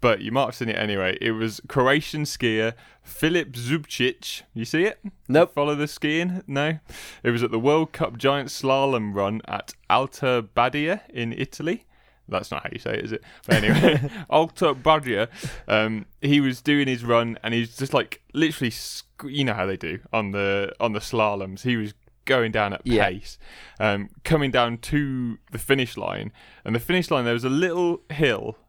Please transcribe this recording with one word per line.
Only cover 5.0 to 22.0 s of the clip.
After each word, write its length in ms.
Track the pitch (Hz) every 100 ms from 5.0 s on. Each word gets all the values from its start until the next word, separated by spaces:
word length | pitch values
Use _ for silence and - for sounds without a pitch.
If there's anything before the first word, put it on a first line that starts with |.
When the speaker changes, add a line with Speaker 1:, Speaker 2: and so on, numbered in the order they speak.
| 202 - _
Speaker 2:
Nope. 240 | 135 180
Speaker 1:
Follow 200 | - 147
the 140 | 147 147
skiing? 540 | - 147 156 180 180 -
No. 320 | 139 147 156 - - - -
It 60 | -
was 120 | 120
at 80 | 117
the 80 | 113
World 340 | 123 156 160
Cup 240 | - 160 117
Giant 320 | 135 143 131
Slalom 640 | - 135 135 139 127 107
Run 260 | 101 98 110 -
at 240 | 101 - - _
Alta 560 | 107 135 - 139 123 110
Badia 460 | - 123 139 151 196 -
in 200 | 131 117
Italy. 520 | - 135 - 151 226 _ _ _ _ -
That's 220 | 92 107
not 120 | -
how 60 | -
you 60 | -
say 160 | 110 107
it, 60 | 110
is 60 |
it? 100 | 110 - - -
But 180 | 113
anyway, 460 | 107 113 220 151 143 214
<laughs> 100 | 165
Alta 420 | 147 165 - 175
Badia. 540 | 139 160 156 135 104 113 - - - -
Um, 400 | 107 110 110 101 -
he 200 | 139 143
was 200 | 135 127
doing 260 | - 147 139
his 160 | 127
run, 340 | 117 117 117 113
and 100 | 110
he 60 | 117
was 160 | 117 -
just, 160 | 135
like, 280 | 143 110 - _
literally, 360 | 143 160 135 123
sc-, 540 | - - - - _
you 180 | 147 143
know 100 | 135
how 120 | 107 95
they 100 | 95
do 220 | 82 90 -
on 180 | 113 104
the, 420 | 101 98 98 98 -
on 120 | 117
the 80 | 107
slaloms. 640 | - 117 107 101 95 95
He 140 | 127 120
was 160 | 107 104